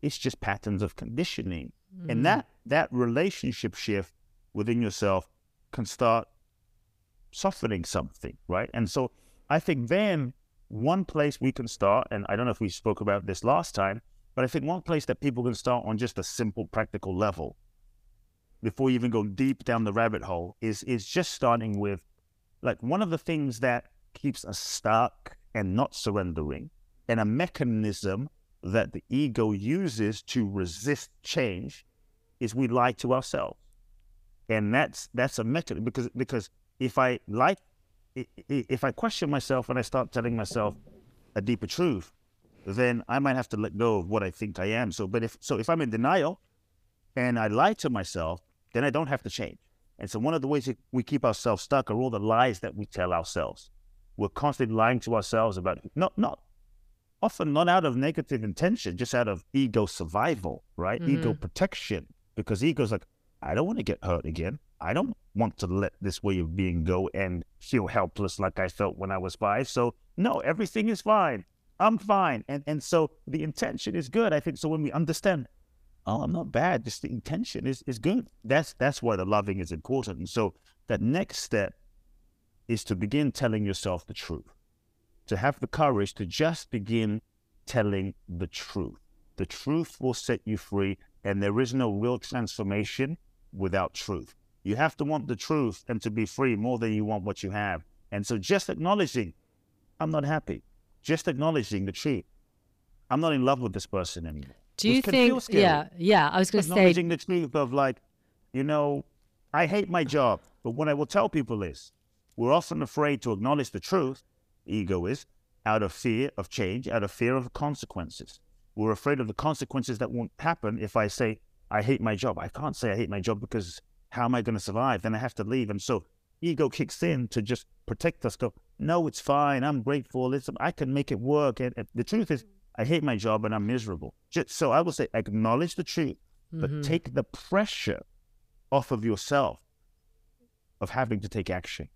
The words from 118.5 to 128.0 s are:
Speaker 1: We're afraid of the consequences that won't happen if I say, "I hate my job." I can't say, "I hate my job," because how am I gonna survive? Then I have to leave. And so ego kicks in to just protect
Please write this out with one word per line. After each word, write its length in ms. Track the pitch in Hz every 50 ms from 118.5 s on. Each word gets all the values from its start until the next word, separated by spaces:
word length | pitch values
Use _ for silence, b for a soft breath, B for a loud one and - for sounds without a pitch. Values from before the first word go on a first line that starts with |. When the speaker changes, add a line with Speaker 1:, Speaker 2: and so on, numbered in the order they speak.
| _ _ _ _ _
Speaker 1:
We're 160 | - 107 110 110
afraid 260 | 98 - 143 147 131
of 80 | 127
the 80 | 107 104
consequences 640 | - - 151 156 - 139 - - 135 120 - 127 104
that 140 | 123 117 123
won't 180 | 120 117 - _ _
happen 400 | - 160 170 - - 107 107 113
if 180 | - 104 -
I 120 | 117 110 104
say, 320 | - - 127 113 110 - _ _ _ _ _ -
"I 120 | - 107 110
hate 180 | 113 139 -
my 140 | 101 113 107
job." 240 | 98 - 127 95 85
I 100 | 82 82
can't 280 | - - 139 156 -
say, 160 | - - 117 98
"I 40 |
hate 140 | 104 117 76
my 80 | 101 101
job," 200 | 90 117 110 104
because 400 | 120 - - 117 98 87 - - _ _ _ _ _ _
how 140 | - - 120
am 100 | 117 127
I 60 | 123 110
gonna 180 | 120 113 104
survive? 420 | - - 98 113 123 135 123 98 87
Then 120 | 110 110
I 20 | 110
have 160 | 120 123 -
to 100 | - 107
leave. 240 | 101 120 131 123 101
And 140 | 104 101 -
so 240 | - 131 101 85 _ _ _ _ _ _ _
ego 280 | - 170 165 131 156 131
kicks 340 | - - 165 156 - - -
in 240 | 170 165 135 123 107
to 140 | - 120 107
just 240 | 107 123 - - _ _ _ _
protect 380 | - 113 -